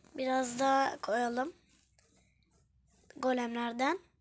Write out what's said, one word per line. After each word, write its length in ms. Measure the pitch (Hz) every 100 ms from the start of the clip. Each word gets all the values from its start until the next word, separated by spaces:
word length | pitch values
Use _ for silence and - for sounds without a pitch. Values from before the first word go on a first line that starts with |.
| - 302
Biraz 440 | 262 262 247 240
daha 380 | 269 269 269 -
koyalım. 520 | - 233 240 240 294 - _ - _ _ _ _ _ _ _ _ _ _ _ _ _ -
Golemlerden. 840 | 254 254 240 233 240 233 269 381 - _